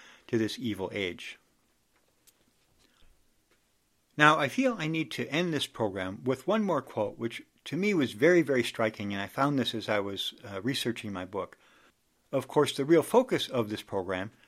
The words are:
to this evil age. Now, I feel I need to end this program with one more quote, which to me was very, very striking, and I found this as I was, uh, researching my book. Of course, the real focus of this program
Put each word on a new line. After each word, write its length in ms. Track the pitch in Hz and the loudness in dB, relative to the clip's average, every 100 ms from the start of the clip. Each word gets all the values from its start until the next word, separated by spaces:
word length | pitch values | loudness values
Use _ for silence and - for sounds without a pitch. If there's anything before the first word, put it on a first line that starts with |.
| - - - | -20 -20 -4
to 100 | 117 | -2
this 220 | 107 - | -2 -4
evil 320 | 120 98 92 | -6 -4 -6
age. 460 | 104 95 - - - _ _ _ _ _ _ _ _ _ _ _ _ _ _ _ _ - _ _ _ _ _ _ _ _ _ _ - | -4 -6 -6 -14 -18 _ _ _ _ _ _ _ _ _ _ _ _ _ _ _ _ -20 _ _ _ _ _ _ _ _ _ _ 4
Now, 220 | 151 156 | 6 6
I 120 | 143 | 2
feel 260 | - 262 226 | 0 0 0
I 80 | 156 | -2
need 240 | 160 151 | -2 -4
to 160 | - 117 | -6 -2
end 220 | 143 180 | 0 0
this 140 | 151 - | -2 -4
program 560 | - 110 95 92 98 | -2 -2 -2 -6 -4
with 220 | 127 131 - | -4 -2 0
one 180 | 214 | 0
more 200 | 202 156 | 0 -2
quote, 340 | 120 - 104 - | -2 -4 -4 -4
which 240 | 113 - - _ - | -6 -6 -14 _ -8
to 100 | 143 | -2
me 200 | 202 190 | 0 2
was 160 | 127 | 0
very, 320 | 104 143 175 | 4 6 6
very 200 | 143 131 | 6 2
striking, 500 | 117 - 113 113 101 | 0 0 -2 -2 -6
and 80 | 101 | -6
I 40 | 98 | -6
found 320 | - 139 143 | 0 0 2
this 160 | 113 | 0
as 160 | 113 104 | -2 -2
I 100 | 104 | 0
was, 360 | 101 98 - - 113 | -2 -6 -8 -10 -10
uh, 160 | 98 | -6
researching 500 | 107 135 123 117 107 | -4 -2 -2 -4 -6
my 140 | 95 90 | -8 -8
book. 320 | 98 90 - _ - _ _ _ _ _ | -8 -8 -12 _ -20 _ _ _ _ _
Of 160 | 139 - | -4 0
course, 260 | 156 139 - | 2 2 2
the 80 | 135 | 4
real 180 | 165 | 6
focus 440 | 139 233 254 160 - | 6 4 4 0 -2
of 220 | 127 107 | -2 -2
this 120 | 104 | -4
program 480 | - 98 90 92 101 - | -6 -4 -2 -4 -4 -10